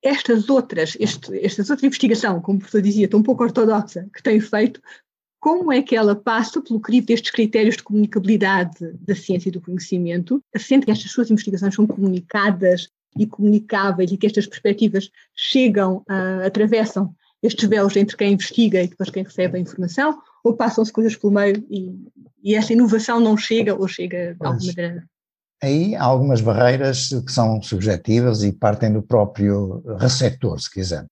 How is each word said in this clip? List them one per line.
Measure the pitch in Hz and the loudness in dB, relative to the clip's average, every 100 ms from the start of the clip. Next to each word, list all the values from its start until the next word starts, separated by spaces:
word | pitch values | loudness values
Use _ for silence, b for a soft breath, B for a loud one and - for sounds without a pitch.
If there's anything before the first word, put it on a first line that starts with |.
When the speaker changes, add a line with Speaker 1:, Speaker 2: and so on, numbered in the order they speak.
Speaker 1:
estas | 269 277 - 226 214 | 0 -2 0 0 4
outras, | 269 254 180 160 - | 0 0 -4 -4 -2
este, | 214 - - 95 190 | -4 -6 -10 -4 -4
esta | - 196 | -4 -4
outra | 277 269 | 0 0
investigação, | - 240 220 220 175 | 2 0 0 0 -4
como | 175 196 | -2 -4
o | |
professor | - 208 | 0 0
dizia, | 196 208 196 | 2 2 2
tão | 214 | 2
pouco | 220 254 | 2 2
ortodoxa, | 233 - 220 214 208 175 190 | 0 2 2 2 -2 -10 -14
que | - | -8
tem | - 214 | 0 0
feito, | 220 214 214 - B B _ _ _ _ | 0 0 -2 -2 B B _ _ _ _
como | 302 349 339 | 0 0 2
é | 254 | 0
que | 269 226 | 2 2
ela | 208 202 | 2 2
passa | - 226 226 320 | 0 -2 -2 -4
pelo | - 226 | -4 -6
crivo | 220 247 240 | 2 0 2
destes | 226 - | 0 0
critérios | - 220 220 220 214 | -2 0 2 2 0
de | |
comunicabilidade | - 208 208 214 190 214 190 190 175 170 165 170 | -2 0 2 0 0 2 2 0 -2 -6 -14 -14
da | - 196 | -6 -6
ciência | - 180 185 | -2 -2 -2
e | |
do | 175 | -8
conhecimento, | 175 180 - 185 175 175 175 269 _ 208 | -10 -10 -6 -4 -2 -4 -2 -4 _ -12
assente | - 269 269 | 2 2 4
que | |
estas | 220 202 | -2 -2
suas | - 233 | -4 2
investigações | 214 - 190 196 196 | 0 0 -2 -2 2
são | 214 | 0
comunicadas | - 196 180 175 208 202 180 185 180 - _ _ - | 2 -2 -2 -4 -2 0 2 2 2 -2 _ _ -4
e | 214 | -4
comunicáveis | - 208 214 214 208 196 180 180 | 2 2 2 2 -2 0 0 -2
e | 196 | 0
que | 214 | 0
estas | 214 202 | 0 -4
perspectivas | - - 208 220 190 196 b b - | -4 -2 2 0 0 -6 b b -10
chegam, | - 269 254 202 190 185 - | -2 2 4 2 0 -2 -4
ah, | 190 185 185 185 | -4 -4 -2 -2
atravessam | 202 214 220 220 190 196 - _ _ | 0 2 2 0 -2 -4 -6 _ _
estes | 226 220 208 | -4 0 0
véus | 208 196 196 | 2 2 2
entre | 208 - | 0 0
quem | 202 | 0
investiga | 196 - - 220 185 | 0 0 0 2 2
e | 175 | -2
depois | - 185 | -4 -8
quem | 190 | -8
recebe | 190 - 180 180 | -10 -4 -4 -2
a | |
informação, | 175 - 175 214 294 302 B B | -8 -6 -6 -2 -2 -2 B B
ou | 233 226 | -2 0
passam-se | 233 226 220 | 0 0 0
coisas | - 226 220 | 0 -2 0
pelo | 208 | 0
meio | 202 202 202 - | 2 2 0 -4
e, | 202 185 185 - _ - _ | -10 -10 -14 -20 _ -20 _
e | 196 214 | -2 0
essa | 214 | 2
inovação | 226 240 220 220 233 | 4 4 2 0 2
não | 226 214 | 2 2
chega | - 226 208 | 0 0 0
ou | 190 190 | -2 -4
chega | - 180 175 175 175 | -6 -8 -6 -8 -6
de | 160 | -6
alguma | - | -4
Speaker 2:
Pois. | 180 175 | -4 -6
Speaker 1:
maneira? | 170 175 - _ _ _ _ _ | -8 -10 -16 _ _ _ _ _
Speaker 2:
Aí | 139 143 185 214 | -2 0 0 0
há | |
algumas | 131 131 135 120 | 2 2 2 2
barreiras | 110 107 123 131 139 127 - | 2 4 4 4 0 -2 -4
que | 131 - | -6 -4
são | - 110 110 | 0 0 0
subjetivas | 98 98 104 92 - 113 123 107 | -4 -4 -2 -2 2 2 2 2
e | 101 | -2
partem | 101 110 104 110 | 0 -2 0 0
do | 107 | 0
próprio | 104 117 104 - 101 101 95 - - 101 | 2 2 2 0 0 0 -4 -8 -10 -2
receptor, | 127 - 123 - 113 82 | 0 2 -2 -2 -4 -4
se | - | -10
quiser. | - 92 78 - | -8 -6 -6 -10